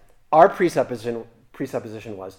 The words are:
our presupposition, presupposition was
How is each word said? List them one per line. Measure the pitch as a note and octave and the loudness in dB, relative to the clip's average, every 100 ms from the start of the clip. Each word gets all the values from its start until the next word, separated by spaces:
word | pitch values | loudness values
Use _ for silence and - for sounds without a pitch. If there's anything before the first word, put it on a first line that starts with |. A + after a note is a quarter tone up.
| - - - | -20 -20 0
our | D#3 F#3+ | 6 6
presupposition, | - F3 C#3+ B2 A#2+ A#2+ A#2 A2 _ _ | 6 -2 0 -2 -4 -6 -8 -10 _ _
presupposition | - C3 B2+ G#2+ G#2+ A2+ G2 | -10 -8 -6 -10 -14 -14 -14
was | F#2+ | -14